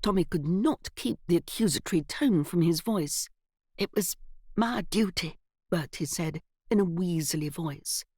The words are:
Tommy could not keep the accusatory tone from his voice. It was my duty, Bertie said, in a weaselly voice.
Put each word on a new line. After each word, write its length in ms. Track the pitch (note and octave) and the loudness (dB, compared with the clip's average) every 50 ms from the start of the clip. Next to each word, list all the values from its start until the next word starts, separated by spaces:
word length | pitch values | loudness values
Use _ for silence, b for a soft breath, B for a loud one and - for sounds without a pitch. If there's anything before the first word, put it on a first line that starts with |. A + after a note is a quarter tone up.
Tommy 220 | - G#3 G3+ F#3+ E3+ | 2 4 4 4 2
could 220 | - - E3 C#3+ | 2 0 -2 0
not 480 | D#3 F3 F#3+ A3 D#4 D4+ - - - - | 2 0 2 2 2 0 0 -6 -14 -14
keep 240 | - - A#3+ G#3+ - - | -6 -4 -4 -4 -4 0
the 100 | - - | 2 2
accusatory 640 | E3+ - - - - A3+ G3 C#3 - - - - D#3+ | 2 2 -2 -2 2 2 2 2 0 -2 0 0 0
tone 420 | D3 - - - D4+ C#4 G3+ D#3+ D3 | 0 -2 -4 0 2 4 4 4 2
from 180 | - - F3 | 2 2 4
his 180 | D#3+ E3+ E3+ D#3+ | 4 4 4 2
voice. 480 | - A3+ A3 G3 D3+ D3 - - - - _ _ _ _ _ _ _ _ _ | 0 -2 0 0 0 -2 -2 -4 -4 -6 _ _ _ _ _ _ _ _ _
It 140 | - G3 - - | -6 -6 -2 0
was 220 | G#3+ F#3+ - - - - - - - - - - | -2 0 0 -4 -8 -12 -18 -18 -18 -18 -8 -2
my 260 | - A3+ A#3 B3 A#3 F#3+ - | -2 0 0 0 -4 -6 -2
duty, 480 | - G#3 A3 F#3+ F3 - - D#3 - - _ _ _ _ _ _ | 0 2 2 2 0 -6 -8 -8 -10 -14 _ _ _ _ _ _
Bertie 340 | - E3+ D3 B2 - - E3 | -2 -2 -2 -4 -6 -8 -6
said, 360 | C#3 - - E3+ D#3+ D#3 D#3+ _ _ _ _ _ - | -6 -4 -2 -2 -4 -4 -6 _ _ _ _ _ 0
in 100 | A#3 G#3 | 2 2
a 60 | G3 | 2
weaselly 640 | F3+ E3 E3+ F#3 F3 E3+ D#3+ D3+ C#3+ - D#3+ D3+ D3+ | 2 0 0 0 0 0 0 0 0 -2 -2 -4 -4
voice. 540 | C#3+ - E3 D#3 C#3+ - - - - - - _ _ | -4 -4 -6 -6 -6 -8 -8 -8 -6 -6 -8 _ _